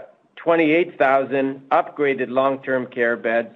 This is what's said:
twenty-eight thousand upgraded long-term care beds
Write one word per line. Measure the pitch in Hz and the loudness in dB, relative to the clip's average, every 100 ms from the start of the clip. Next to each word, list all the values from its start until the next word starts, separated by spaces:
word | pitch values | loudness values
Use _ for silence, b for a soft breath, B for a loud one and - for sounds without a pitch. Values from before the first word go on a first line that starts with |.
| - _ _ - | -6 _ _ -6
twenty-eight | 160 165 151 156 175 - | 0 2 4 2 0 0
thousand | 135 135 131 139 135 135 - | 2 2 2 -2 -2 -4 -2
upgraded | 160 170 - 143 131 120 | 0 0 -2 -2 0 -2
long-term | 127 135 135 135 131 123 | 0 0 -2 -2 -4 -4
care | 127 117 117 | -2 -2 0
beds | 117 117 113 | -2 -2 -4